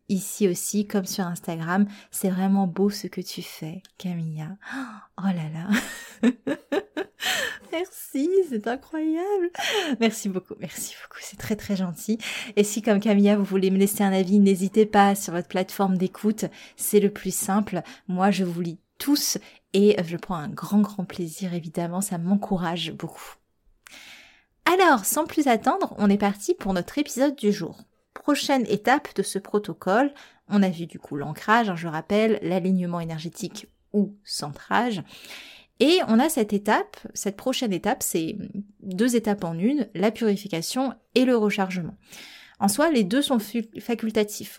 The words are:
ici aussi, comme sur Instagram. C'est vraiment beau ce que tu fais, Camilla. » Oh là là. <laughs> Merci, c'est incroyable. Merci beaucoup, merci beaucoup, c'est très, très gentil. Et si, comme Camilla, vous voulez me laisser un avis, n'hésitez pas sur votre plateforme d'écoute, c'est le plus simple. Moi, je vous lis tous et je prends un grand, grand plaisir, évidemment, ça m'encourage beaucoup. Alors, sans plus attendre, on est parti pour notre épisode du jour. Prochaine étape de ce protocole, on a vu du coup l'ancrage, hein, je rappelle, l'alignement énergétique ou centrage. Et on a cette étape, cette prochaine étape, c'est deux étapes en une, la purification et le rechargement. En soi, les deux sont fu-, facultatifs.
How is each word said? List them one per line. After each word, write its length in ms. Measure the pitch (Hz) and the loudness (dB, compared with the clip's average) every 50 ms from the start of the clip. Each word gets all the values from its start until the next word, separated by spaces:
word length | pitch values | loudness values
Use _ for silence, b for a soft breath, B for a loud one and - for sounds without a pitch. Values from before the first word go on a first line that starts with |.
| _ - | _ -4
ici 400 | 208 185 190 - - - 214 185 | -4 -4 -4 -6 -2 0 2 2
aussi, 380 | 175 170 - - - 208 208 | 2 0 -4 -4 -2 -4 -4
comme 180 | 208 - 202 185 | -2 -2 -4 -4
sur 220 | 196 - - 185 | -4 -4 -4 -4
Instagram. 600 | 170 175 - - - 165 165 160 165 180 196 208 202 B B B B | -4 -6 -8 -8 -8 -6 -6 -4 -2 2 2 2 0 B B B B
C'est 200 | - - - 190 | -8 -2 -2 0
vraiment 360 | 185 180 190 190 196 196 196 | 0 0 2 2 2 2 2
beau 220 | 180 165 190 196 208 | 0 0 0 0 0
ce 200 | 202 - - 180 | 0 -4 -8 -10
que 120 | - 185 | -10 -10
tu 220 | 175 - - 180 | -10 -10 -12 -12
fais, 400 | 175 - - - 160 156 170 185 - - _ - | -12 -14 -14 -14 -12 -12 -12 -14 -16 -20 _ -10
Camilla. » 580 | - 180 175 170 165 160 156 156 156 156 196 - B B 247 269 262 233 214 208 B B _ - | -8 -6 -6 -4 -6 -6 -6 -8 -8 -10 -12 -14 B B -10 -10 -10 -12 -14 -18 B B _ -4
Oh 80 | 175 | -2
là 240 | 196 180 170 156 151 | -2 -2 -2 -4 -6
là. 800 | 160 160 170 196 208 254 - - - - - - - - - 254 | -8 -8 -4 -2 -2 -2 -2 -6 -12 -16 -16 -20 -6 0 0 0
<laughs> 260 | 254 - _ 269 - - - _ 277 403 415 - _ 294 392 - _ B B B 740 640 539 B B B - - | 0 0 _ -6 -6 -6 -6 _ -4 -4 -4 -6 _ -10 -10 -10 _ B B B -2 -2 -4 B B B -12 -8
Merci, 580 | 349 320 370 - - - - - - 269 285 349 381 392 370 302 | -6 -6 -6 -8 -10 -16 -16 -8 -4 -2 0 2 2 2 2 2
c'est 180 | 247 214 208 | -2 -4 -2
incroyable. 840 | 254 262 269 - - - 311 311 320 311 330 359 403 415 392 349 349 - B 740 762 453 415 359 311 262 220 | -4 -4 -4 -8 -8 -6 -4 -2 -2 -2 -2 -2 -2 0 0 -2 -2 -4 B -4 -2 -2 -2 -2 -2 -2 0
Merci 280 | 226 226 214 - - 202 | 0 0 0 -2 -6 -4
beaucoup, 260 | 185 185 - _ 208 - | -4 -4 -6 _ -12 -12
merci 340 | - 156 - - - - - - | -12 -12 -10 -10 -12 -12 -12 -16
beaucoup, 180 | - - - - | -18 -20 -18 -16
c'est 160 | - - - | -16 -16 -14
très, 200 | - - - 214 | -14 -6 -6 -6
très 200 | 208 - - 202 | -6 -2 -4 -2
gentil. 420 | 180 190 175 165 - - - 220 226 B B B B B 247 208 | -2 -2 -4 -4 -8 -4 -4 -4 -4 B B B B B -2 0
Et 80 | 208 208 | 0 0
si, 160 | 208 - 226 | 2 0 -2
comme 200 | - 240 208 196 | 0 2 2 4
Camilla, 360 | 202 226 202 202 202 202 208 | 4 4 4 6 6 6 4
vous 80 | 208 196 | 4 2
voulez 260 | 185 190 196 190 190 | 0 0 2 2 4
me 80 | 190 196 | 4 4
laisser 240 | 196 196 - - | 4 2 2 2
un 100 | 202 196 | 2 2
avis, 260 | 190 190 190 175 202 208 | 4 2 2 4 6 6
n'hésitez 480 | 196 196 196 175 196 190 - 220 214 | 8 6 6 4 0 2 4 4 4
pas 280 | 208 - 202 202 202 202 | 6 6 6 6 6 4
sur 180 | 196 - - | 0 -2 -4
votre 160 | 165 175 175 - | -4 -6 -6 -2
plateforme 500 | - 180 185 - - - 196 190 190 175 | -2 -2 -2 -2 0 0 2 2 2 2
d'écoute, 480 | 185 185 - - - 214 214 - 190 165 B B B B B | 0 -2 -2 -2 -2 -2 0 0 -4 -6 B B B B B
c'est 240 | - - - - 208 | -8 -4 2 4 4
le 100 | 202 202 | 4 4
plus 240 | 202 - - 190 180 | 0 -2 -6 -6 -6
simple. 480 | - - - 190 214 202 - 185 170 B B B B B - | -4 -2 0 0 0 0 0 -4 -6 B B B B B -4
Moi, 220 | 180 185 190 202 | 0 2 2 2
je 140 | 190 180 190 | 2 2 0
vous 160 | 175 170 170 | -2 -2 -4
lis 180 | 180 175 165 - _ _ _ _ | -4 -6 -6 -10 _ _ _ _
tous 400 | - 277 294 285 - - - - B B B B B _ | 0 2 2 2 2 -2 -4 -6 B B B B B _
et 240 | - 196 202 208 - - 175 | 2 6 6 6 6 4 0
je 120 | 160 175 | -4 -6
prends 200 | 160 - - 185 | -8 -6 -6 -6
un 120 | 160 147 - | -6 -6 -8
grand, 320 | 147 - - - 202 208 | -8 -10 -6 2 4 4
grand 240 | 208 202 208 - 180 | 4 4 0 -6 -8
plaisir, 500 | - - - 180 160 160 - 190 180 175 | -8 -6 -8 -8 -8 -6 -8 -6 -4 -4
évidemment, 460 | 175 160 170 - 180 170 170 175 185 | -6 -6 -6 -4 -4 -4 -2 -2 -4
ça 180 | 196 - 185 170 | -4 -4 -4 -4
m'encourage 720 | 170 180 202 202 202 - 196 175 180 165 170 175 160 156 | 0 2 2 0 2 0 -2 -2 0 -2 -4 -4 -6 -8
beaucoup. 420 | 143 - 165 156 - - - - - _ _ _ _ _ _ _ _ _ B B B B B B B B B B B B B B _ _ _ | -8 -10 -10 -12 -12 -14 -18 -20 -20 _ _ _ _ _ _ _ _ _ B B B B B B B B B B B B B B _ _ _
Alors, 400 | 311 359 370 381 330 285 220 190 | 0 4 6 6 6 6 4 2
sans 220 | - - 294 320 | -2 -2 -2 -2
plus 200 | 311 - 320 285 | 0 0 0 2
attendre, 480 | 269 233 220 - 254 339 392 359 - - - | 2 2 2 2 0 0 0 -2 -4 -2 2
on 120 | 208 202 | 4 4
est 80 | 196 202 | 4 4
parti 360 | 208 202 202 - - - 359 | 2 0 -2 -2 -2 -2 -2
pour 180 | - - 202 | -2 -2 -2
notre 260 | 190 180 180 - - 285 | -2 -2 -4 -4 -4 -4
épisode 380 | 294 - - 233 269 294 285 | -4 -4 0 0 0 0 0
du 160 | - 214 208 | 0 0 0
jour. 300 | 202 202 165 - - - - _ _ _ _ _ _ | 0 0 -4 -8 -10 -14 -20 _ _ _ _ _ _
Prochaine 500 | - - - 285 285 - - 277 262 226 - | -6 0 0 0 0 2 2 2 2 2 0
étape 460 | 180 202 - 240 254 294 - - - | -2 0 2 2 2 2 0 -4 -6
de 80 | - | -6
ce 160 | 190 - - 196 | -6 -4 -6 -8
protocole, 760 | - - - 208 208 - 160 - - 185 190 233 277 277 277 B B B B B B - | -6 -2 -4 -2 -2 -4 -10 -6 -2 2 2 2 2 2 -2 B B B B B B 0
on 140 | 196 202 | 2 4
a 80 | 190 185 | 4 4
vu 160 | 170 165 156 | 2 -2 -8
du 120 | 127 - - | -10 -12 -18
coup 180 | - - 139 | -12 -10 -8
l'ancrage, 520 | 143 143 147 151 - - - 214 240 233 202 | -8 -6 -8 -8 -8 0 2 2 2 2 0
hein, 80 | 180 | -2
je 120 | 160 170 170 | -4 -6 -6
rappelle, 500 | 151 156 - - 208 214 220 220 220 - | -6 -8 -4 0 2 2 4 2 0 0
l'alignement 580 | - 165 180 190 170 185 190 185 180 175 175 170 | -2 -2 -2 0 2 2 2 2 0 -2 -4 -6
énergétique 680 | 165 165 165 156 160 165 - - 196 170 - - - _ _ _ _ _ | -6 -6 -8 -8 -10 -10 -10 -10 -10 -10 -10 -14 -18 _ _ _ _ _
ou 240 | - 208 196 - - - _ | 0 0 0 0 -4 -12 _
centrage. 800 | - - - - 147 139 - - - 196 202 233 247 214 175 B B B B B B B B B B B B B B _ _ | -8 -8 -8 -8 -10 -12 -14 -6 0 0 2 2 2 -2 -4 B B B B B B B B B B B B B B _ _
Et 200 | 240 294 349 370 - - | 4 6 6 4 4 4
on 100 | 220 233 | 4 4
a 100 | 277 320 | 4 4
cette 240 | - 277 214 208 | 2 0 0 0
étape, 440 | 202 202 202 214 226 320 392 - - - - - | 0 0 2 2 2 2 0 -4 -10 -18 -18 -14
cette 240 | - - - 202 196 | -12 -6 -6 -6 -6
prochaine 360 | - - 254 254 - 262 214 | -4 -4 -2 -2 -2 -2 -2
étape, 300 | 185 160 - 202 240 - | -2 -2 0 -2 -2 -2
c'est 360 | - - - 170 160 160 - - - - - 196 208 - _ _ | -4 -2 -2 -2 -2 -2 -6 -8 -10 -10 -10 -12 -12 -12 _ _
deux 320 | - 190 185 185 233 254 240 | -12 -8 -2 0 2 4 4
étapes 300 | 233 226 214 202 202 190 | 2 2 2 0 0 -2
en 140 | 165 165 165 | -4 -2 0
une, 300 | 185 240 294 294 226 - - | 0 2 2 0 -2 -4 -2
la 160 | 170 196 226 | 0 0 0
purification 840 | 226 - 233 214 202 196 - 196 - 165 165 - - 254 269 254 - - _ _ _ | 2 2 0 0 0 0 -2 -6 -6 -6 -4 -4 -4 -2 -2 -4 -4 -8 _ _ _
et 100 | 247 254 | 4 6
le 120 | 254 247 | 6 4
rechargement. 600 | 226 214 208 202 - 190 185 180 185 165 - - - B B B B B B B B B B B B | 4 4 2 2 0 -2 -2 -2 -6 -6 -8 -12 -14 B B B B B B B B B B B B
En 100 | - 208 | 0 2
soi, 220 | 202 - 302 339 | 4 4 4 4
les 140 | 311 233 208 | 4 4 2
deux 160 | 175 220 277 | 4 2 0
sont 180 | 285 - 269 226 | 2 2 0 0
fu-, 300 | 202 - - 233 226 - - - | 0 -2 -4 -6 -6 -6 -12 -12
facultatifs. 800 | - - 233 226 - 220 214 220 208 208 - - 202 - - | -6 -4 -4 -2 -2 0 0 0 0 0 -4 -10 -12 -14 -14